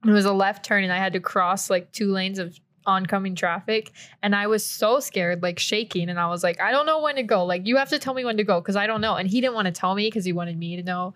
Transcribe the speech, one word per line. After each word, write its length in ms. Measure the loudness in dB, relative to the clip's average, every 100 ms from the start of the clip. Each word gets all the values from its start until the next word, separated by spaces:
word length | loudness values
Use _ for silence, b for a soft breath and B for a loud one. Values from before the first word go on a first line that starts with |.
It 60 | 6
was 140 | 4
a 80 | 4
left 320 | 4 2 0
turn, 200 | -2 0
and 80 | 0
I 60 | 0
had 140 | 0
to 60 | -2
cross, 500 | -2 0 2 0 0
like, 220 | 0 -2
two 200 | -4 -2
lanes 260 | 0 -2 -4
of 200 | -8 -10 _ _ 0
oncoming 480 | 0 2 -2 -2
traffic. 560 | -2 -2 -2 -2 -4 -4 B B B
And 140 | 0 2
I 100 | 2
was 180 | 0
so 360 | -2 0 2 2
scared, 420 | 0 -2 -2 0
like, 160 | -4 -4
shaking. 500 | -2 -2 -2 -4 -2
And 120 | -2
I 80 | -2
was 160 | 0
like, 160 | 0 0
I 100 | 2
don't 160 | 2 2
know 140 | 2
when 160 | 0 -2
to 60 |
go. 200 | 2 2
Like, 220 | 2 -2 2
you 100 | 0
have 100 | 2
to 100 | -2
tell 160 | -4
me 100 | -4
when 120 | -4 -2
to 80 |
go, 160 | 2 0
cause 140 | 2 0
I 100 | 0
don't 140 | 0
know. 160 | 0 0
And 120 | 0
he 120 | 2
didn't 140 | 0
wanna 180 | 0 -2
tell 220 | 0 0
me 140 | 0 0
cause 140 | 0
he 80 | -2
wanted 240 | -2 -4 -6
me 200 | -6 -8
to 60 |
know 300 | -6 -6 -6